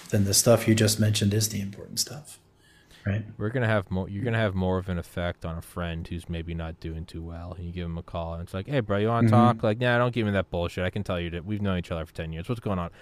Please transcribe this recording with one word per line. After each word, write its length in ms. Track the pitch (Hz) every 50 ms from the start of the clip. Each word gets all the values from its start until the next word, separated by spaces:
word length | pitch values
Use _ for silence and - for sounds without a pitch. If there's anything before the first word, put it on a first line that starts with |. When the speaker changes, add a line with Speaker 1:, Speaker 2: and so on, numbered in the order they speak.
| - -
Speaker 1:
then 140 | - 104 98
the 80 | 98 95
stuff 340 | - - 123 113 110 -
you 80 | 113 110
just 240 | 110 110 104 - -
mentioned 340 | 107 104 104 - 110 101 101
is 160 | 110 107 -
the 120 | 101 98
important 380 | 98 98 - - - - - -
stuff. 400 | - - - 147 151 - - - _ _ _ _ _ _ - - _ _ - - -
Right. 180 | 101 98 107 104 - -
Speaker 2:
We're 120 | - 104 107
gonna 160 | 120 131 120
have 220 | 110 110 104 92 -
more. 180 | 92 92 95 95
You're 140 | 101 98 117
gonna 120 | 117 113
have 160 | 113 113 101 92
more 240 | 92 92 92 92
of 100 | 92 90 92
an 100 | 90 85
effect 460 | 80 - - 90 87 87 87 - -
on 120 | 85 82
a 40 | 82
friend 440 | - - - 90 87 85 82 82 85
who's 220 | - 87 85 - -
maybe 240 | 85 82 80 85 82
not 260 | 85 82 80 82 -
doing 240 | - 82 80 80 85
too 180 | - - 85 82
well. 300 | 82 85 85 85 85 82
And 80 | 87 87
you 60 | 85
give 140 | 85 90 87
him 120 | 85 82
a 60 | 85 -
call, 300 | - - 85 82 82 82
and 100 | 85 87
it's 100 | - -
like, 140 | 95 98
"Hey, 140 | - 147 135
bro, 160 | 107 104 101
you 100 | 101 104
wanna 200 | 113 117 117 117
Speaker 1:
Mm-hmm. 80 | 110 110
Speaker 2:
talk?" 280 | 113 117 120 113 113 117
Like, 160 | 110 110 117
"Nah, 180 | 123 123 120
don't 160 | 120 123 123 117
give 120 | 120 110
me 60 | 104 101
that 180 | 95 90 -
bullshit. 320 | - 87 85 85 - 98 90
I 60 | 92
can 140 | - 104 98
tell 160 | - 95 87
you 100 | 85 85
that 120 | 82 87 78
we've 160 | 101 107 101
known 180 | 104 98 92 90
each 120 | 85 -
other 140 | 90 80 80
for 80 | - -
ten 180 | - 82 80 80
years. 140 | 80 - -
What's 100 | 123 113
going 160 | - 110 98
on?" 140 | 90 85 82 - -